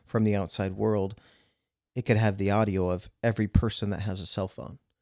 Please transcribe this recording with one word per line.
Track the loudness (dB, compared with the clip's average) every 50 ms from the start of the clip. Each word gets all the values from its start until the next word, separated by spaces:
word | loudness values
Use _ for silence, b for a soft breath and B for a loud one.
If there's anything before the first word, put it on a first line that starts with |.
| B
from | _ 0 2 4
the | 4 4
outside | 2 0 -4 -4 -4 -4 -4 -2
world | 0 0 2 2 2 0 -2 -6 b b b b b b b b b b _ _ _ _ _ _
it | -6 0
could | 2 2
have | 4 4 2 0
the | 0 0 2
audio | 4 4 2 2 2 0 0 0
of | 0 -2 -6 -14 _ _ -2
every | -2 0 0 -2
person | 4 4 2 2 2 -2 -2 -4 -4
that | -4 -4
has | -4 -4 -6 -6
a | -6
cell | -6 -4 -4 -6
phone. | -6 -8 -14 -16 -16 -16 -20 _ _ _ _